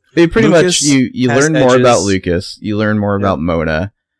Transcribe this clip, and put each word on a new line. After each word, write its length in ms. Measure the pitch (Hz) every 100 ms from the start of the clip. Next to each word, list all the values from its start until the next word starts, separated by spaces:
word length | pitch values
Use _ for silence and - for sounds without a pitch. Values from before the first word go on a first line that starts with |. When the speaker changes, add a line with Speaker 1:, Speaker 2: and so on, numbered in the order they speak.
| _ 160
Speaker 1:
They 120 | 170
pretty 200 | - -
Speaker 2:
Lucas 140 | 160
Speaker 1:
much, 180 | 180 170
you, 280 | 147 135 123
you 160 | - 127
Speaker 2:
has 140 | 139
Speaker 1:
learn 100 | 151
more 220 | 156 127 123
about 200 | 123 117
Speaker 2:
edges. 80 | 98
Speaker 1:
Lucas. 520 | 95 95 87 - -
You 160 | 98 104
learn 220 | 107 107
more 180 | 101 101
Speaker 2:
Yeah. 80 | 98
Speaker 1:
about 140 | 80
Mona. 540 | 85 82 80 78 98 _ _